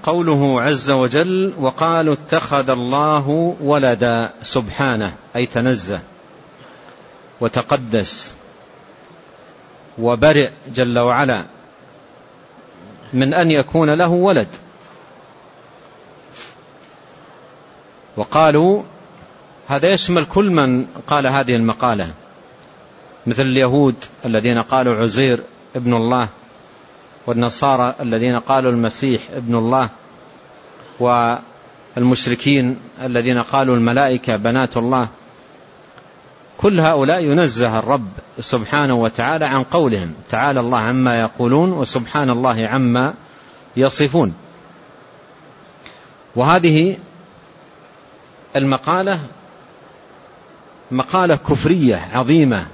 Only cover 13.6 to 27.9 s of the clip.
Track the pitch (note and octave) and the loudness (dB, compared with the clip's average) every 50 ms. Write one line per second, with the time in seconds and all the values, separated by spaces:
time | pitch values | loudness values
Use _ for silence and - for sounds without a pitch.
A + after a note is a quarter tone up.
13.6 | C3 - - E3 D#3+ D3+ D3+ E3 F3+ E3+ F3 F3 F3+ G3+ F3+ B2 G#2 E3 - - | 0 0 0 2 2 2 2 2 2 2 2 2 2 2 2 2 0 -2 -8 -16
14.6 | - - - - - - - - - - - - - - - - - - - - | -20 -20 -20 -20 -20 -20 -20 -20 -20 -20 -20 -20 -20 -20 -20 -20 -20 -20 -20 -20
15.6 | - - - - - - - - - - - - - C#3+ C3 - - - - - | -20 -20 -20 -20 -20 -20 -20 -20 -20 -20 -20 -20 -20 -20 -20 -20 -20 -20 -20 -20
16.6 | - - - - - - - - - - D#2+ D#2 D2+ D2+ - - - - - - | -20 -20 -20 -20 -20 -20 -20 -20 -20 -20 -20 -20 -20 -20 -20 -20 -20 -20 -20 -20
17.6 | - - - - - - - - - - - - G#2+ - - D3+ D#3+ D#3 C#3+ D3+ | -20 -20 -20 -20 -20 -20 -20 -20 -20 -12 -10 -8 -6 -2 2 2 4 4 4 4
18.6 | E3 F#3 G3+ G#3 G3+ - - - - - - - - - - - - - - - | 4 2 2 0 -2 -8 -18 -20 -20 -20 -20 -20 -20 -20 -20 -20 -20 -20 -20 -20
19.6 | - - C#3 C#3 D3+ F#3 G3 F3+ - - F3 E3 D3 - - G3 G#3 G3 F3 D#3 | -8 -6 -2 0 2 2 2 0 0 0 0 -2 -2 0 0 0 2 2 2 2
20.6 | C#3 B2+ B2+ B2 C3 - - A#2+ - - D3 D3 C3+ B2+ C3+ C#3 C3 B2 A#2+ A#2 | 2 2 2 0 -2 -4 -10 -14 -6 -2 0 0 0 2 0 0 0 2 0 2
21.6 | A2+ A2+ G#2+ - B2+ B2 A2+ G2+ F2 E2 D#2+ - - - - - - - - - | 2 0 0 0 -2 -2 -2 -2 -4 -8 -10 -16 -20 -20 -20 -20 -20 -20 -20 -20
22.6 | - - - - - - - - - - - - - A#2+ A2+ B2 C3+ C3 B2+ C3+ | -20 -20 -20 -20 -20 -20 -20 -20 -20 -20 -20 -10 -6 -4 -2 -2 0 0 2 2
23.6 | C3 B2 C3 D3 C#3+ C3+ A#2 - - - - - - A#2+ A2+ A2 G#2+ B2 A#2+ A#2 | 2 2 4 4 2 2 0 -2 -8 -18 -16 -10 -4 -2 -2 0 0 0 0 0
24.6 | A2+ - C3 C3 B2+ B2 A2+ G#2+ A#2 A2+ G2+ B2 C3+ C3 A#2+ A2+ - - - - | 0 0 0 0 2 2 0 0 0 0 0 2 2 2 0 0 -4 -10 -20 -20
25.6 | - - - C3+ A#2+ B2 A#2+ A2+ A2+ A#2 B2+ B2 A#2+ G#2 - - - - - - | -18 -12 -10 -4 -2 0 0 0 0 0 0 0 -2 -4 -8 -14 -20 -20 -20 -20
26.6 | - - - - - - - - - - - - - B2 A#2+ A#2+ A#2+ A#2+ A#2 - | -20 -20 -20 -20 -20 -20 -20 -20 -20 -20 -20 -10 -6 -4 -2 -2 -2 -2 -2 0
27.6 | C#3+ C#3 C3 B2+ B2 B2 | 0 2 2 2 0 -2